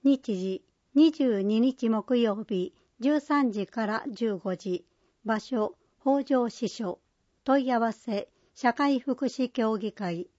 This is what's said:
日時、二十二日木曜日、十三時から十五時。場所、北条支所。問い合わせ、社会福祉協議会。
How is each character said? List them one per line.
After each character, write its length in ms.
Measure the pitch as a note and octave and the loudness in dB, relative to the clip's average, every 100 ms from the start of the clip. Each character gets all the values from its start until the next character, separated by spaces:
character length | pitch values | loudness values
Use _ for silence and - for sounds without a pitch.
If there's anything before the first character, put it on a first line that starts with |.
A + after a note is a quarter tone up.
日 180 | C4+ C4+ - G3 | 4 2 0 -4
時、 260 | F#3+ F#3+ _ _ _ | -4 -6 _ _ _
二 180 | C#4 D#4+ | 4 4
十 300 | D#4 C4 G#3 | 4 0 2
二 180 | G3 A3 | 2 2
日 300 | B3+ B3+ A3+ | 2 0 -2
木 280 | A3 - B3 | -2 0 2
曜 280 | A3+ G3+ A3 | 2 0 -4
日、 280 | F#3+ F3+ _ _ _ | -4 -4 _ _ _
十 180 | B3 D4 | 0 0
三 320 | D4 C#4+ C4 | 0 0 2
時 160 | G#3 F#3+ | -2 -6
か 180 | - A3 | -4 -4
ら 200 | G#3+ - | -4 -6
十 300 | G#3 A3+ G3 | -4 -4 -2
五 180 | F#3+ F#3 | -4 -6
時。 300 | F#3+ F3+ - _ _ _ A3 | -4 -6 -8 _ _ _ -4
場 160 | A3 | -4
所、 340 | - B3+ G#3+ - _ _ | -2 -2 -2 -6 _ _
北 240 | C4+ C#4 | 0 0
条 240 | C4+ C4 A#3+ | 2 0 0
支 220 | - A3+ | -4 -8
所。 320 | - G#3+ - _ _ _ _ | -6 -8 -8 _ _ _ _
問 240 | - C#4 C4 | 0 0 2
い 20 | |
合 60 | A#3+ | 0
わ 120 | A3+ | 0
せ、 380 | A3 - G#3 - _ _ - | -4 -6 -6 -6 _ _ -2
社 180 | B3 | -2
会 260 | A3+ C#4+ C4+ | 0 0 0
福 260 | C4+ B3+ C4 | -2 -2 -4
祉 260 | - B3 | -2 -4
協 260 | - A3 A3 | 0 -2 0
議 140 | G#3+ | -6
会。 380 | - F#3+ E3+ - | -6 -6 -6 -10